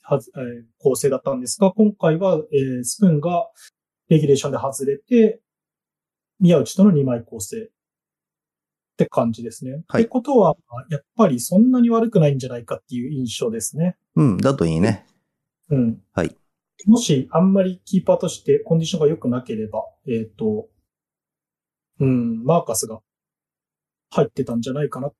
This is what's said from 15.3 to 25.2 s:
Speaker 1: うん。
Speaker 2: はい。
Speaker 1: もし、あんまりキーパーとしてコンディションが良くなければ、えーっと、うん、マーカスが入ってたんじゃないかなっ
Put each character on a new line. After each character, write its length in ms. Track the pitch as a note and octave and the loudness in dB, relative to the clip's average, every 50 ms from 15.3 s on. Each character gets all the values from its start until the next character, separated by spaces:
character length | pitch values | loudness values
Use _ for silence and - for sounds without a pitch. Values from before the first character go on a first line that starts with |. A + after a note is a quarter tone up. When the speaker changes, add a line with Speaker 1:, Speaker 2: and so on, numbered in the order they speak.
| _ _ _ _ _ _ _ _ | _ _ _ _ _ _ _ _
Speaker 1:
う 60 | D3 | -2
ん。 240 | C3 A#2+ A2+ A2 - _ _ | 0 0 -2 -2 -6 _ _
Speaker 2:
は 100 | _ G2 | _ -4
い。 140 | E2 - - _ _ _ _ _ _ _ _ - - | -4 -4 -6 _ _ _ _ _ _ _ _ -2 4
Speaker 1:
も 100 | G3 A#3 A#3 | 4 4 4
し、 300 | - - D3+ B2+ C3 - | 4 0 0 0 -2 -2
あ 80 | - E3 | 0 2
ん 120 | F#3 F#3+ | 2 4
ま 120 | F#3+ G3 F#3 | 4 2 0
り 180 | F#3 F3+ - _ | 0 -4 -8 _
キ 140 | - - F#3 | -2 -2 0
ー 60 | - | 2
パ 100 | - F3+ | 2 0
ー 40 | - | 0
と 100 | F#3 D#3+ | -2 -6
し 160 | - - _ | -8 -6 _
て 160 | - C#3+ D3 | 0 0 0
コ 160 | - - E3 | 2 0 0
ン 20 | E3 | 0
デ 60 | D#3+ | 0
ィ 20 | |
シ 80 | D#3+ - | -2 -2
ョ 40 | D#3 | 0
ン 20 | |
が 80 | D3+ D3 | 0 0
良 100 | E3 - | 0 0
く 80 | - B2 | -4 -4
な 140 | A#2+ B2 | -4 -4
け 140 | - - A#2 | -6 -8 -10
れ 100 | G#2+ A2 | -8 -8
ば、 160 | G#2 A2 A2 - - _ _ _ | -8 -8 -10 -10 -10 _ _ _
え 60 | C#3 | -6
ー 140 | A#2 A2+ A2 | -6 -6 -6
っ 40 | G#2 | -8
と、 380 | _ - A2+ G#2+ G#2+ G#2 - - _ _ _ _ _ _ _ _ _ _ _ _ _ _ _ _ _ _ _ _ _ _ _ _ _ - | _ -6 -4 -4 -4 -4 -8 -12 _ _ _ _ _ _ _ _ _ _ _ _ _ _ _ _ _ _ _ _ _ _ _ _ _ -2
う 80 | C#3 | 0
ん、 380 | C3 B2+ A#2+ A#2+ A#2 A2+ A2+ A#2+ | 0 2 0 0 -2 -4 -4 0
マ 160 | C#3 E3+ E3+ | 0 0 0
ー 40 | - | 0
カ 120 | - A2+ | -2 -6
ス 100 | - - | -6 -6
が 140 | A2 A2 - _ _ _ _ _ _ _ _ _ _ _ _ _ _ _ _ _ _ _ _ _ _ | -8 -12 -16 _ _ _ _ _ _ _ _ _ _ _ _ _ _ _ _ _ _ _ _ _ _
入 160 | - E3+ D3 | -2 -2 -2
っ 20 | - | -2
て 160 | - - C3 | -4 -6 -6
た 100 | - A#2 | -4 -4
ん 60 | A#2 | -4
じ 100 | A#2 C3 | -4 -4
ゃ 20 | |
な 120 | B2+ D3 D3 | -4 -4 -6
い 60 | - | -6
か 100 | - C3 | -6 -10
な 80 | C3+ D3 | -10 -10
っ 60 | - _ | -12 _